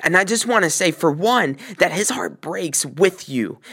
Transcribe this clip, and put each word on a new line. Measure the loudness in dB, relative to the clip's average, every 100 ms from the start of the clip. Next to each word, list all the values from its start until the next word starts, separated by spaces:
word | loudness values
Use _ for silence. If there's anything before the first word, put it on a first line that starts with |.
And | 0
I | 2
just | 2 0
wanna | 2 2 2
say, | 2 0
for | 2 0
one, | 2 2 2 2 -4 -10 0
that | 0
his | 0 -2
heart | -2 -6 -8
breaks | -8 -6 -4 -4
with | -4 2 2 2 -4
you, | -4 -4 -6 -16